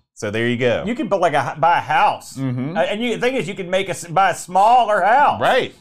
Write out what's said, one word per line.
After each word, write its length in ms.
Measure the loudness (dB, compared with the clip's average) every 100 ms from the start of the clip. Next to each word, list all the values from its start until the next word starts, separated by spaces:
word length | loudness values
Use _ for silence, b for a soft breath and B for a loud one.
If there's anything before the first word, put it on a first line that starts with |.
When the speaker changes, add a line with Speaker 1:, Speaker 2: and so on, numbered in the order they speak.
| _
Speaker 1:
So 160 | -10 -6
there 180 | -2 -2
you 80 | 0
go. 260 | 0 0 -2
Speaker 2:
You 80 |
could 160 | -4 -2
buy, 80 | 0
like, 160 | 2
a, 220 | 0 -2 0
buy 180 | 0 2
a 20 |
house. 560 | 0 2 2 0 -8 -8
Speaker 1:
Mm-hmm. 360 | -6 -4 -6 -2
Speaker 2:
Uh, 40 |
and 220 | -2 -2
you, 140 | -4 -2
the 40 |
thing 140 | -2
is, 120 | -2 -6
you 80 |
could 140 | -8 -4
make 200 | -4 -2
a 20 |
s-, 160 | -8 -4
buy 240 | 0 2
a 40 |
smaller 680 | 0 -4 2 4 4 4 2
house. 380 | 4 4 4 2
Speaker 1:
Right. 320 | 2 2 -2 -8